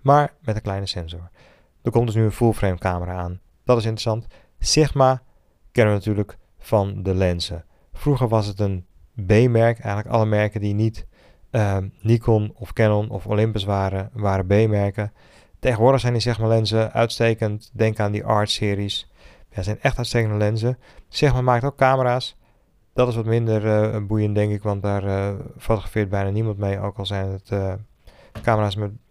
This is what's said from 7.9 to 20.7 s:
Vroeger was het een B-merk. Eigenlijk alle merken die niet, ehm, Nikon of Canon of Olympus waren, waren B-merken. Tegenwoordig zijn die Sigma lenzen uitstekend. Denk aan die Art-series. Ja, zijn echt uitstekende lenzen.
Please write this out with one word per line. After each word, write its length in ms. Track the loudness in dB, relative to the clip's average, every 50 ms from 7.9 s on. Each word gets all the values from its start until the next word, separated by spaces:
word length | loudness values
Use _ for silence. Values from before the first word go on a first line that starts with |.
| -16
Vroeger 360 | -4 0 0 2 2 2 2
was 180 | 2 0 0
het 140 | -2 -2 -2
een 260 | -2 -2 -2 -4 -8 _ _ -20 -20 -20 _ -10 0
B-merk. 520 | 2 4 6 6 4 4 4 4 2 2 -2
Eigenlijk 300 | -4 -6 -4 -4 -4 -2
alle 180 | 0 0 2
merken 340 | 2 2 2 0 0 -2 -4
die 140 | -4 -2 0
niet, 320 | 0 0 0 -2 -4 -14 -14 _ _ _ _ _ _ -20 -4
ehm, 380 | -2 0 0 2 0 -2 -2 -6 -10 _
Nikon 520 | 0 2 2 2 4 2 2 2 2 -2 -6
of 180 | -12 -14 -12 -2
Canon 380 | 2 2 4 4 2 0 -2
of 160 | -6 -10 -6
Olympus 380 | -2 0 0 2 0 0 -4 -2
waren, 460 | -2 -2 0 0 -2 -2 -4 -6 -6 -8
waren 340 | -4 -2 0 0 0 0
B-merken. 680 | 2 4 4 4 4 2 0 0 -2 -2 -4 -6 -8 _ _ -20 -20 _ -20 _ _ _ -4
Tegenwoordig 420 | -2 -2 0 4 4 4 4 4
zijn 120 | 2 0 0
die 100 | 0 0
Sigma 240 | 0 -2 0 2
lenzen 460 | 2 2 2 2 2 0 0 0 0 0
uitstekend. 800 | 0 0 0 0 0 0 0 0 0 -2 -4 -4 -6 -10 -14 -4
Denk 260 | 0 0 0 2 0
aan 120 | -2 -2 -2
die 120 | -4 0
Art-series. 880 | 0 2 2 2 0 -2 -2 -2 -2 -2 -2 -4 -6 -6 -8 -10 -12 _ _ -20 -20 -20 _ -20 _
Ja, 120 | -8 -6 -4
zijn 180 | -4 -6 -2
echt 180 | -2 -2 0 0
uitstekende 380 | -6 -2 0 0 0 0 0
lenzen. 420 | 0 0 0 0 0 -2 -2